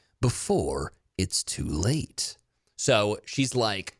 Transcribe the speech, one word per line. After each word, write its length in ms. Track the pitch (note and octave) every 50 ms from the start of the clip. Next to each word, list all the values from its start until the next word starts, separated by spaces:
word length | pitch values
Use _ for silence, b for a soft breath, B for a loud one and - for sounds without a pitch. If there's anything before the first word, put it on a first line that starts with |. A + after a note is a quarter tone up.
| _ _ _ _
before 720 | - - - - - - G3+ F3+ E2 C#2 C2+ C#2 D2 - - _ _ _ _
it's 260 | - F#2 E2+ - - -
too 200 | - - - C#2+
late. 720 | D#2 D2+ D2+ F2 A#2 C#3+ D#3 - - _ - - - - - _ _ _ _ _ _ _
So 420 | - - - B2+ G#2+ G#2 G#2 G#2 - -
she's, 300 | - - - C3+ B2 -
like, 420 | B2+ A#2 A2 G2+ G2 F2+ - -